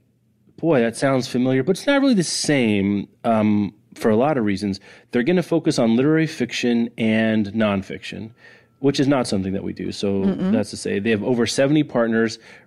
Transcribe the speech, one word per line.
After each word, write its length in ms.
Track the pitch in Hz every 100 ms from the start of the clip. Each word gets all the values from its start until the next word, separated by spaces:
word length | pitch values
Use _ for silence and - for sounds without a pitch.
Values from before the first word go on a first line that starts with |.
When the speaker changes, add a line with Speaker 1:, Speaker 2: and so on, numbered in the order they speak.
| _ _ _ _ _ -
Speaker 1:
"Boy, 240 | 160 139
that 160 | 117 113
sounds 320 | 139 135 123
familiar," 340 | 123 131 131
but 140 | 185 190
it's 100 | -
not 140 | 277
really 140 | 269
the 80 | 214
same, 840 | 156 - - 143 113 104 98 101 - _
um, 500 | 117 110 107 104 101 - _ -
for 120 | 117
a 60 | 107
lot 220 | 143 139
of 60 |
reasons. 340 | 104 98 104 95 - - _
They're 140 | 123
gonna 180 | 123 180
focus 360 | - 165 160 139
on 160 | 117 113
literary 320 | 143 160 156
fiction 600 | - 120 - 123 117 117 -
and 500 | 110 110 113 110 101
nonfiction, 800 | 110 107 98 95 - - 95 113 - - - _ _
which 220 | 135 139
is 80 | 139
not 180 | 139 120
something 260 | 101 95
that 120 | 92
we 80 | 90
do. 180 | 92 92
So 320 | - 101 98
Speaker 2:
Mm-mm. 300 | 98 90 92
Speaker 1:
that's 180 | 107 101
to 60 | 104
say, 240 | 98 101
they 100 | 107
have 140 | 107
over 200 | 107 120
seventy 380 | 110 - 139 156
partners, 560 | 143 120 117 113 113 - - -